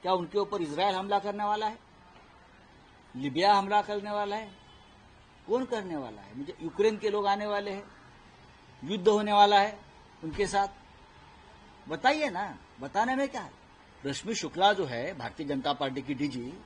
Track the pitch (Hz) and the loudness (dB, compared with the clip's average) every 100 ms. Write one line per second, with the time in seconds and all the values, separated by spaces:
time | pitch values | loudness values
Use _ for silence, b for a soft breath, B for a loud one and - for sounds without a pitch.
0 | 180 185 170 196 202 202 160 147 202 185 | 2 0 0 -2 -2 -2 -4 0 0 0
1 | 196 202 202 202 208 208 214 226 - - | 0 -2 -2 -4 -2 -2 -4 -6 -20 -20
2 | - - - - - - - - - - | -20 -20 -20 -20 -20 -20 -20 -20 -20 -20
3 | - 127 139 135 190 202 196 208 208 208 | -18 -8 -4 2 6 6 4 2 2 -4
4 | 202 208 202 208 214 190 - - - - | -4 -4 -2 -4 -8 -18 -20 -20 -20 -20
5 | - - - - - 233 254 226 190 156 | -20 -20 -20 -20 -2 -2 0 -4 -4 -6
6 | 127 107 101 110 143 - 165 - 214 214 | -8 -12 -16 -12 -12 -10 -10 2 2 2
7 | 214 202 202 202 208 202 202 196 202 - | -2 0 2 0 0 -2 -4 -8 -10 -20
8 | - - - - - - - - 139 202 | -20 -20 -20 -20 -20 -20 -20 -14 -6 2
9 | 185 208 208 208 208 202 202 208 - - | 4 4 4 8 8 8 4 -2 -18 -20
10 | - - 160 151 196 196 196 - - - | -20 -12 -10 -2 0 2 0 -4 -20 -20
11 | - - - - - - - - - 160 | -20 -20 -20 -20 -20 -20 -20 -20 -10 2
12 | 254 302 294 180 202 107 - - 185 196 | 4 4 0 -2 -6 -10 -18 -14 -6 0
13 | 240 262 277 247 170 - - - - - | 0 0 -2 -4 -10 -16 -20 -20 -20 -10
14 | 139 139 190 185 156 165 196 202 156 120 | -6 -6 -4 -4 -4 2 4 4 0 -4
15 | 139 175 117 - 147 139 139 143 139 131 | -6 -6 -10 -8 -6 -2 -2 -2 -2 -4
16 | 123 135 147 127 120 185 | -6 -4 -4 -4 -10 -12